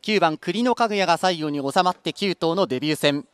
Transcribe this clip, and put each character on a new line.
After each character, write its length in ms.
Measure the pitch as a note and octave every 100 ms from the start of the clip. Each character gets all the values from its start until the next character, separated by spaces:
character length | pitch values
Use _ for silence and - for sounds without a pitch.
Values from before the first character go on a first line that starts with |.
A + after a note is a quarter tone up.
九 160 | - G#3
番、 200 | E3+ D#3
栗 240 | - F#3
の 120 | B3
か 140 | A#3 A#3
ぐ 80 | G#3
や 80 |
が 140 | F3+ E3
最 220 | F#3 F3
後 100 | D3+
に 80 | D3
収 240 | C#3 F#3+
ま 80 | F3+
っ 60 | F3+
て、 180 | -
九 200 | - G3+
頭 200 | E3+ E3
の 120 | E3+ F#3
デ 140 | B2+
ビ 80 | D3
ュ 40 |
ー 40 | D3+
戦。 300 | D3 C#3+ -